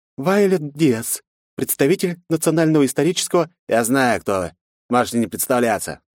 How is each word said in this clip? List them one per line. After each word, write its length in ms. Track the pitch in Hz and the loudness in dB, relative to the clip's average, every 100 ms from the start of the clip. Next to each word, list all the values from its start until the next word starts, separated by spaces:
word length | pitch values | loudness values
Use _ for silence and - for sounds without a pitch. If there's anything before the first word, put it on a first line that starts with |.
| _ - | _ -6
"Вайолет 560 | 147 196 202 185 147 | 0 2 2 2 -2
Диас, 520 | 143 156 113 - - - _ _ - | 0 2 2 -2 -8 -10 _ _ -8
представитель 600 | 135 - 139 190 185 170 - | -6 0 0 2 -2 -6 -4
Национального 580 | 160 165 160 160 156 135 | -2 0 2 2 4 2
исторического". 640 | - 151 185 - 175 160 _ - | 0 -2 -2 -2 0 -2 _ -2
"Я 160 | 113 | 0
знаю, 380 | 117 135 123 101 | 0 0 2 0
кто 200 | - 98 | -2 -4
вы. 120 | 87 - _ _ - | -4 -10 _ _ -2
Можете 300 | 123 117 117 | 0 0 -2
не 80 | 110 | -4
представляться", 760 | 98 - 123 117 98 - 73 _ | -4 -2 0 0 -2 -4 -12 _